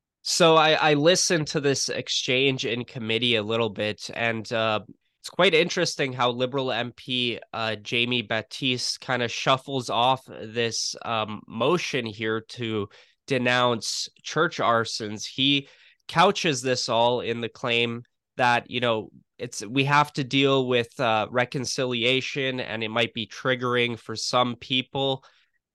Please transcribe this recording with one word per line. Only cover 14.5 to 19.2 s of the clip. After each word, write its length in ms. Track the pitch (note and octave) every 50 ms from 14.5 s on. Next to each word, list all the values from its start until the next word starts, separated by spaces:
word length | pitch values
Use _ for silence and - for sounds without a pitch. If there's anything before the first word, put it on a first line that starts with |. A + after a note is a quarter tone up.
| - -
arsons. 680 | - A#2 A#2 A2+ A2+ - - - A2+ G#2 G#2+ G2+ -
He 420 | - - C3 C3 C#3 C#3+ C#3 C#3 - - _ - - _ _ _
couches 540 | - - E3 F3 G3+ G3 - - E3+ C#3 A#2+
this 260 | B2 C3 B2+ A#2+ -
all 320 | - A2+ A2+ A#2 A#2+ B2 A#2+
in 220 | F2 G#2+ A#2 A#2
the 80 | A#2 A2
claim 540 | - - - B2 A#2 A#2 A#2+ A#2 A#2 A#2+ B2 _ _ _ _ _ -
that, 340 | - B2+ B2 A#2+ A#2 - -
you 80 | - A#2+
know, 300 | B2 A#2+ A2+ A2 F#2+ - _ C2+